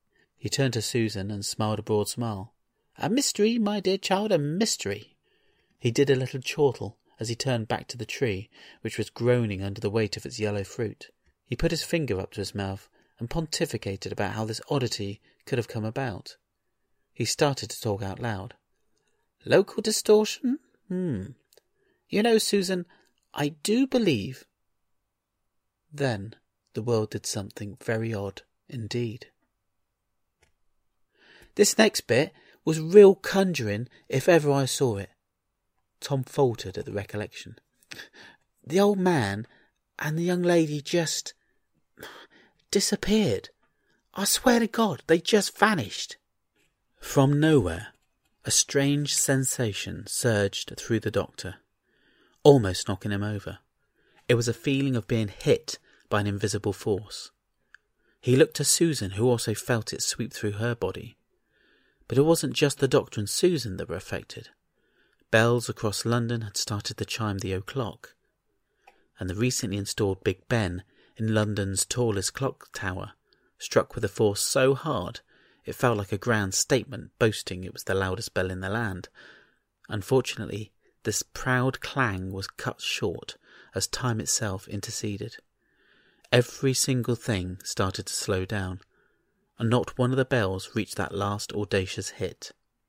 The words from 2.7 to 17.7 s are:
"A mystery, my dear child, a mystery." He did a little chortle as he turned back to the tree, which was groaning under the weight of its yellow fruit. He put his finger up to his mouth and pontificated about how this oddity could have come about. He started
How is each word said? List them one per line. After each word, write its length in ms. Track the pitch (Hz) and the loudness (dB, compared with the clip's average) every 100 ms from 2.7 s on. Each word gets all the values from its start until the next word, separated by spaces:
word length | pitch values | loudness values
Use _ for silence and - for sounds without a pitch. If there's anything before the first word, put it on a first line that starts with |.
| _ _ - | _ _ -6
"A 100 | 151 | -2
mystery, 480 | 247 - - 214 240 | 0 0 2 2 2
my 220 | 208 208 | 0 0
dear 180 | 185 190 | 0 -2
child, 340 | - 190 214 | 0 0 2
a 60 | 175 | 0
mystery." 800 | 143 170 220 - 98 101 - _ _ _ _ _ _ _ | 0 0 0 -2 -4 -6 -10 _ _ _ _ _ _ _
He 120 | 123 | 0
did 200 | 117 139 | 4 4
a 60 | 131 | 2
little 240 | 131 135 | 0 -6
chortle 580 | - - 143 - 98 - _ - | -6 2 2 0 -8 -10 _ -8
as 100 | 113 | -6
he 60 | |
turned 340 | 117 135 120 110 | -4 -2 -2 -2
back 200 | 117 - | -6 -6
to 80 | 120 | -12
the 100 | 110 | -10
tree, 440 | - 123 95 104 - - - | -2 -2 -2 -6 -18 -20 -12
which 180 | 113 - | -6 -4
was 120 | 107 | -6
groaning 520 | - 120 123 110 95 | 0 2 4 2 -2
under 180 | 98 101 | -6 -4
the 100 | 110 | -2
weight 260 | 113 107 - | 0 0 -4
of 100 | - | -10
its 120 | 120 | -4
yellow 260 | 104 104 | -2 -2
fruit. 460 | 95 - 107 - - _ _ _ | -6 -6 -6 -8 -18 _ _ _
He 120 | - 120 | -10 -2
put 140 | 165 | -2
his 140 | 165 | -2
finger 360 | - 170 135 95 | -2 -2 -2 -4
up 120 | 95 | -4
to 80 | - | -8
his 140 | 98 | -6
mouth 340 | 104 98 98 - _ _ - | -4 -4 -6 -12 _ _ -12
and 120 | 117 | -6
pontificated 840 | 165 160 - 170 117 104 98 101 | -4 -4 -4 -2 -4 -6 -8 -6
about 200 | 107 101 | -4 -4
how 120 | 104 | -2
this 160 | 110 110 - | -4 -6 -4
oddity 520 | 143 123 - 101 104 _ _ | -2 0 -4 -6 -10 _ _
could 140 | - 123 | -4 -4
have 100 | - | -2
come 160 | 113 | -4
about. 520 | 107 127 131 95 - - _ _ _ _ _ _ _ | -4 -4 -6 -6 -12 -20 _ _ _ _ _ _ _
He 120 | - | -6
started 460 | 117 - 147 135 101 | -2 2 0 0 -6